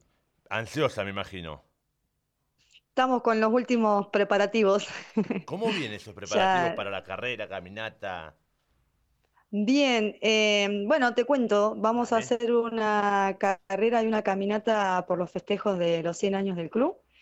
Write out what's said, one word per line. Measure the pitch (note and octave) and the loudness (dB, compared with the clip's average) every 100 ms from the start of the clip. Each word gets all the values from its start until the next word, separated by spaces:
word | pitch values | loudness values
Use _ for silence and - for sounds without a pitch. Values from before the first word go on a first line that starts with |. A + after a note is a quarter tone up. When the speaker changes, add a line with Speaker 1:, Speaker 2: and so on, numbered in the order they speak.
| _ _ _ _ - | _ _ _ _ -8
Speaker 1:
Ansiosa, | G#2+ A2+ C#3+ C#3 - | -6 -4 -2 -2 -2
me | G2+ | -6
imagino. | G2 F#2+ F#2+ E2 D2 _ _ _ _ _ _ _ _ _ _ _ _ _ | -6 -8 -10 -12 -14 _ _ _ _ _ _ _ _ _ _ _ _ _
Speaker 2:
Estamos | - B3+ B3 | 0 2 2
con | A#3 A3 | 2 2
los | A3 | 4
últimos | B3 A#3+ A#3+ A3 G3+ G3 | 2 2 2 2 2 0
preparativos. | G3+ G3+ G3+ G3+ A3+ G3 G3+ - - - | 0 2 2 2 4 4 2 0 -12 -6
<laughs> | - F#3+ F#3+ - | -4 -2 -4 -8
Speaker 1:
¿Cómo | F#3 A3+ | -6 -4
vienen | G3+ A#2+ | -4 -6
esos | G#2 - | -8 -14
preparativos | G2+ - G#3 F#3+ F#3 E3+ | -14 -4 0 2 2 0
Speaker 2:
Ya. | - | -2
Speaker 1:
para | G2+ | -6
la | G2 | -8
carrera, | - F#2+ B2 A2+ G2+ | -8 -8 -6 -6 -8
caminata? | F#2+ F2+ G#2 A2 A2 G2+ F2+ D#2 - _ _ _ _ _ _ _ _ _ _ _ | -10 -12 -12 -12 -10 -10 -10 -12 -20 _ _ _ _ _ _ _ _ _ _ _
Speaker 2:
Bien, | G#3 G#3 C#4 C#4 A#3+ G#3+ - | -2 2 2 4 2 0 -2
eh, | A3 A3 G#3+ G#3 G3+ G#3 G3+ | 2 4 4 2 2 0 0
bueno, | D#4 B3 | 2 2
te | A3+ A#3+ | 0 2
cuento, | C#4 A3+ G#3 G#3+ A3 | 2 2 2 2 0
vamos | G#3+ A#3+ A#3+ | 0 0 0
a | A3+ | 0
Speaker 1:
Dale. | |
Speaker 2:
hacer | - A#3 A#3 | 0 -2 2
una | A#3+ A3+ A3+ G#3+ G#3 G3+ G3+ G3 F#3+ | 0 0 0 0 2 2 2 2 0
carrera | G3+ F#3+ - G3 A3+ A#3 | 0 -2 -4 0 2 2
y | A3 | 2
una | A3 | 0
caminata | G#3 F#3+ G3 G#3+ G#3+ G#3+ G3 F3+ F3 | 0 0 0 -2 0 0 2 0 -2
por | F3 | -2
los | F3 | -4
festejos | F3+ - G3+ G#3 F#3 | -6 -4 -2 0 0
de | E3+ E3+ | 0 0
los | E3 E3+ | -2 -2
cien | G3+ | -2
años | G3 G3 F3 | 0 -2 -4
del | E3 | -4
club. | A3 D4+ G#4 _ _ | 0 0 -2 _ _